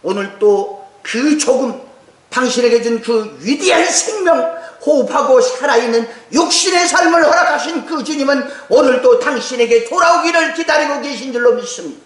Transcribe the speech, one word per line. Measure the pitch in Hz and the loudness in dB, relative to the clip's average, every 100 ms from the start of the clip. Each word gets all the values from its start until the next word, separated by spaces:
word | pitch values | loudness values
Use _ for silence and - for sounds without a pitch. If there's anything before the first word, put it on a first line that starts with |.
오늘 | 165 202 196 - | -4 -4 -6 0
또 | 214 196 196 - - - - | 2 2 0 -10 -18 -20 -8
그 | 226 294 302 | -2 0 2
조금, | 247 262 254 - - - _ _ _ | 2 0 0 -6 -16 -20 _ _ _
당신에게 | - 254 240 240 233 | -2 -2 0 2 2
준 | 233 226 | 0 -4
그 | - 233 151 135 | -2 -2 -2 -10
위대한 | 170 285 370 330 349 | -4 -2 2 2 2
생명, | - - 427 359 294 220 - - - - | -2 -2 -2 0 2 0 -6 -14 -8 0
호흡하고 | 294 233 - 269 262 | 0 2 -2 4 4
살아있는 | 254 - 285 240 247 233 226 - - | 4 -2 0 0 2 -2 -4 -12 -4
육신의 | 269 339 - 392 349 339 | -2 0 0 0 0 2
삶을 | 370 339 339 311 | 2 2 4 4
허락하신 | 339 - - 311 330 - | 4 2 0 -4 -8 -6
그 | 320 | -8
주님은 | 254 294 277 277 240 - - | -6 -4 0 -2 -4 -12 0
오늘 | 262 254 254 | 2 4 2
또 | 254 240 | 4 4
당신에게 | 294 254 - 254 233 233 - | 2 -4 -6 -2 2 2 0
돌아오기를 | 339 339 339 339 339 320 | 0 2 2 2 0 0
기다리고 | 330 320 302 294 285 | -4 0 0 0 -4
계신 | 277 233 262 | -6 -8 -8
줄로 | 240 240 | 0 2
믿습니다. | 214 - - 170 - | 2 -4 -12 -12 -16